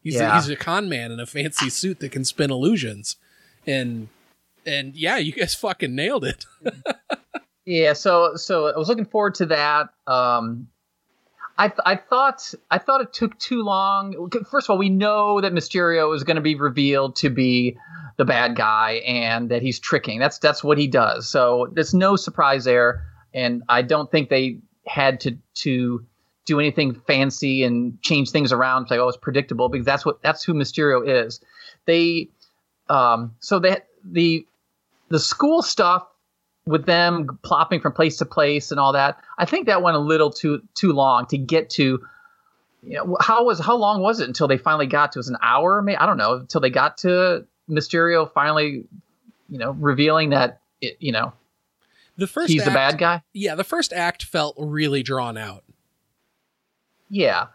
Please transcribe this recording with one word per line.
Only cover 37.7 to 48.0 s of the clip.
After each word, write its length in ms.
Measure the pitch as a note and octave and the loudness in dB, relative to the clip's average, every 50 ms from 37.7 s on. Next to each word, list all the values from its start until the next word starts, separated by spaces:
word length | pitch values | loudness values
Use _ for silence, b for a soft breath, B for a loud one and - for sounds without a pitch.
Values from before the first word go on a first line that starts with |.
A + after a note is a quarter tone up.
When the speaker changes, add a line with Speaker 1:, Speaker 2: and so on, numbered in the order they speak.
| F#3+ D#3+ | -2 -2
Speaker 2:
from 140 | - - - | -2 -4 0
place 240 | - E3 D#3 D3+ | 0 0 0 0
to 80 | - D#3+ | -2 -6
place 460 | - - E3 D3+ C#3+ D3 D3 C#3 - | -4 0 0 2 2 2 0 -2 -4
and 100 | D3+ C#3 | -2 2
all 100 | C#3 C3+ C3+ | 2 2 4
that, 240 | C#3 C#3 C#3+ - B B B B | 4 2 2 0 B B B B
I 80 | B F3 | B -2
think 220 | - D4+ F#4+ D#4+ | 0 0 0 0
that 160 | A3+ G3+ F3+ F3+ | 2 2 2 2
went 160 | F3 D#3+ D3 | 2 2 2
a 20 | |
little 300 | D3 D3 D#3+ D#3 D3+ D3 | 2 2 4 4 4 2
too, 320 | D3 - - D#3 D3 D3 - _ _ | 0 -2 -2 -2 -2 -2 -6 _ _
too 200 | - - F#3 D3+ | 0 0 2 4
long 320 | C#3 C3+ C3+ B2+ A#2+ B2 | 4 4 4 4 2 2
to 100 | - - | 0 -4
get 320 | C#3+ C3+ A#2+ E3 D#3+ D#3 - | -4 -2 0 0 0 0 0
to. 320 | - - C#3+ C3 C3 B2+ B B B B B B B B B B B _ _ _ _ _ - | 0 2 2 2 2 0 B B B B B B B B B B B _ _ _ _ _ -18
You 120 | - C#3 | -12 -10
know, 200 | D3 E3 F3+ F3 - | -8 -4 -4 -2 0
wh-, 20 | - | 0
how 220 | A3+ A3+ A#3 A#3+ | 2 2 4 4
was, 140 | B3 G#3+ D#3+ | 2 2 0
how 180 | D#3+ G#3 A#3+ | 0 0 2
long 240 | A#3+ G#3 G3+ G#3+ G3 | 2 2 2 0 2
was 180 | F#3 G#3+ A3+ A3+ | 0 0 0 -2
it 100 | C#3 B2 | -4 -6
until 200 | B2 - D#3+ C3+ | -2 -2 0 2
they 80 | C3+ | 2
finally 300 | B2+ - E3 D#3 D3+ C#3+ | 0 2 0 0 0 0
got 260 | C3 C#3+ D3 D3 C#3 - | 0 2 2 2 0 0
to, 60 | C3+ | -6
it 20 | |
was 80 | A#2+ C3 | -8 -8
an 80 | B2 - - | -6 -2 0
hour? 400 | A#2 A#2+ C#3 D#3 F3+ G3 G#3 G3+ | 2 2 4 4 2 2 2 0
May-, 140 | G3+ G3 | -2 0
I 100 | - D#3 | 2 2
don't 100 | F#3 F3 | 2 2
know, 200 | C#3 G#2 A2 B2+ | 2 0 0 0
until 260 | B2+ B2+ - - D#3+ C#3 | -2 -4 -4 -2 -2 0
they 80 | C3 | 0
got 260 | B2+ C3+ C3+ D#3 - - | 2 0 0 0 -2 -4
to 460 | - F3+ F3+ F3+ F#3 F3+ F3 - - - _ _ _ - | -2 0 0 2 2 0 0 -2 -6 -12 _ _ _ -4
Mysterio 640 | D#3 D3 C#3 - - E3+ | -4 -4 -2 -2 0 0